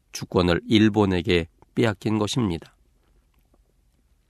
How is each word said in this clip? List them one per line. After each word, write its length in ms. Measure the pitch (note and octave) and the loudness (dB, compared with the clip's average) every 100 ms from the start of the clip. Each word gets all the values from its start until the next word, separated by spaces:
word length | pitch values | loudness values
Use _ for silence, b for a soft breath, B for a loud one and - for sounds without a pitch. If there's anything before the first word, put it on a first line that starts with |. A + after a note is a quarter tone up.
| _ | _
주권을 480 | - - F#2+ F2+ E2+ - | -16 -4 0 2 0 2
일본에게 800 | G#2 A2 G#2 G2 F2+ E2+ F2 D#2+ _ _ | 4 4 2 0 0 0 0 -2 _ _
빼앗긴 440 | - A#2 G2+ A2 G#2+ | -4 -4 -2 -4 -4
것입니다. 580 | G#2 C3+ G#2+ D#2+ - _ _ _ _ _ _ _ _ _ _ _ _ _ _ _ _ | -4 -2 -4 -4 -10 _ _ _ _ _ _ _ _ _ _ _ _ _ _ _ _